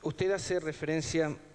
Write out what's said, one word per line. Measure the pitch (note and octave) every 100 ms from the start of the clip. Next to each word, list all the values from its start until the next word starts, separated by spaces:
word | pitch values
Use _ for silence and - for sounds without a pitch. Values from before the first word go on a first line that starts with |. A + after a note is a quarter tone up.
Usted | D#3 - F#3
hace | G3 - F3+
referencia | D#3 D3 D3+ D#3+ - E3 D#3 - -